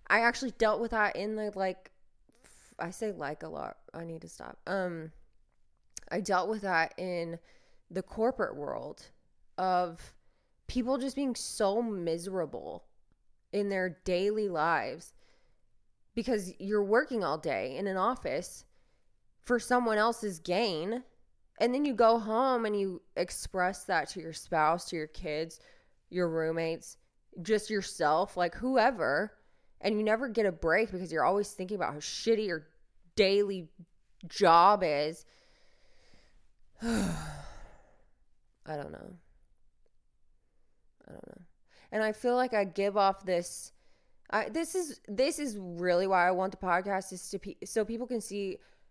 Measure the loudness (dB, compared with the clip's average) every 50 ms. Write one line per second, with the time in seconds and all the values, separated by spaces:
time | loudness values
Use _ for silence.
0 | 0 2 4 4 6 4 2 0 -4 -4 0 2 2 4 2 2 0 0 0 2
1 | 2 2 0 -2 -4 -4 -4 -4 -4 -4 -4 -2 -2 -2 -4 -6 -12 -20 _ _
2 | -20 -20 _ _ _ _ _ _ -20 -20 -20 -20 -20 -16 -10 -8 -8 -8 -6 -6
3 | -6 -6 -4 -4 -6 -6 -6 -8 -10 -10 -8 -8 -8 -10 -12 -14 -18 -16 -14 -12
4 | -10 -10 -12 -12 -14 -16 -16 -16 -16 -16 -16 -12 -6 -4 -2 -2 -2 -4 -6 -8
5 | -10 -12 -14 -18 -20 -20 _ -20 _ _ _ _ _ _ _ _ _ _ -18 -16
6 | -8 -6 -4 -4 0 2 2 2 2 0 -2 -2 -2 0 2 2 2 0 -2 -6
7 | -6 -4 -4 -4 -4 -6 -8 -10 -14 -18 -20 -20 _ _ -20 -20 _ -10 -8 -8
8 | -8 -6 -4 -2 0 0 0 0 -4 -4 -4 -6 -6 -6 -6 -6 -8 -10 -14 -16
9 | -20 -20 -20 _ _ _ _ _ _ -12 -6 -2 0 2 2 2 2 0 -4 -10
10 | -16 -20 -20 -20 _ _ _ _ _ _ _ _ _ -6 -2 -2 0 0 0 0
11 | 0 -2 -2 -2 -2 -2 -2 -4 -6 -6 -2 0 2 2 2 0 0 -2 -2 -2
12 | -2 -2 -2 -4 -4 -4 -4 -4 -4 -4 -6 -10 -10 -10 -12 -14 -16 _ _ _
13 | -20 _ _ _ _ _ _ _ _ _ -4 -2 -2 0 0 0 -2 -2 -4 -6
14 | -2 0 0 2 2 2 2 0 0 0 0 2 2 2 2 2 0 -2 -6 -10
15 | -14 -18 -20 -20 -20 -20 _ _ _ _ _ _ _ _ _ _ _ _ _ _
16 | _ _ -8 -6 -2 0 0 0 -2 -4 -10 -8 -4 0 2 2 2 4 4 4
17 | 4 2 0 -2 0 0 -2 0 0 0 0 0 0 -2 -4 -4 -4 -2 0 0
18 | 2 0 0 -2 -4 -4 -4 -4 -6 -8 -12 -18 -20 _ _ _ _ _ _ _
19 | _ _ _ _ _ _ _ _ -2 0 0 0 2 2 2 2 2 2 2 4
20 | 4 2 2 0 -4 -6 -6 -6 -4 -2 0 2 2 0 0 -2 -4 -4 -4 -6
21 | -8 -12 _ _ _ _ _ _ _ _ _ 0 2 2 2 2 0 0 4 6
22 | 6 6 6 4 2 0 0 2 2 2 2 0 0 0 0 0 -2 -2 -6 -8
23 | -12 _ -4 -4 -4 -4 -6 -10 -10 -6 -2 0 0 0 -2 -4 -4 -2 0 0
24 | -2 -2 -6 -10 -10 -10 -12 -12 -6 0 2 4 4 4 4 2 -2 -6 -6 -6
25 | -6 -6 -8 -8 -6 -4 -4 -4 -4 -6 -10 -16 -20 -20 -20 _ _ _ _ _
26 | _ -6 -2 0 0 0 0 0 0 0 0 0 0 -2 -2 -4 -8 -12 -16 -18
27 | _ _ _ _ _ _ -16 -8 -2 0 0 0 0 -2 -4 -4 -4 -4 -2 0
28 | 2 4 4 4 2 0 0 -2 -2 -2 -2 -4 -2 2 4 4 4 4 4 2
29 | 0 2 2 0 0 -2 -6 _ _ _ _ _ _ _ -10 -4 -2 0 0 2
30 | 2 2 2 2 0 -2 0 2 2 0 0 0 2 2 4 4 2 0 -2 -6
31 | -6 -2 0 2 4 4 4 2 0 -2 -6 -8 -8 -6 -4 -2 -2 -2 -4 -6
32 | -8 -8 -8 -2 2 2 2 2 2 -2 -4 -6 -8 -12 _ _ -20 _ _ -20
33 | -20 -2 2 4 4 6 6 4 2 2 -2 -6 -8 -12 _ -20 -20 _ _ _
34 | _ _ _ -20 -16 -8 0 6 8 10 10 12 10 10 8 6 4 2 2 2
35 | 0 0 -4 -8 -14 -20 _ _ _ _ _ _ _ -20 -20 _ _ -20 -20 -20
36 | -20 -20 -20 -20 _ _ _ -20 -20 -20 _ _ -20 -20 -14 -6 -4 -2 0 0
37 | 0 -2 -2 -4 -6 -10 -10 -12 -14 -14 -14 -16 -16 -18 -20 -20 -20 _ _ -20
38 | _ _ _ _ _ _ _ _ _ _ _ _ -12 -10 -8 -8 -8 -10 -12 -14
39 | -16 -16 -18 -20 _ _ _ _ _ _ _ _ -20 -20 _ _ _ _ _ _
40 | _ _ _ _ _ _ _ _ _ _ _ _ _ _ _ _ _ _ _ _
41 | -20 -20 -20 -20 -18 -20 -20 -20 -20 -20 -20 _ _ _ _ -20 -12 -6 -4 -2
42 | -2 -2 -2 -2 0 0 2 2 0 0 0 0 0 0 -2 -2 -2 0 2 4
43 | 4 4 2 0 -2 -2 -2 -2 -2 -4 -8 -14 -14 -16 -18 _ _ -20 -20 _
44 | _ _ _ -20 -8 -4 -2 -2 -2 -2 -4 -4 -4 -2 -2 -4 -4 -4 -8 -12
45 | _ -6 0 0 2 2 0 -2 -4 -6 -6 -8 -10 -10 -6 -2 2 4 4 4
46 | 4 4 4 4 4 4 4 2 0 -2 -4 -4 -2 0 0 0 0 0 -2 -4
47 | -4 -6 -10 -12 -10 -10 -10 -10 -10 -10 -12 -12 -8 -4 -2 -2 0 -2 -4 -6
48 | -4 -4 -4 -4 -4 -4 -6 -4 -4 -4 -6 -8 -12 _ _ _ -20 -20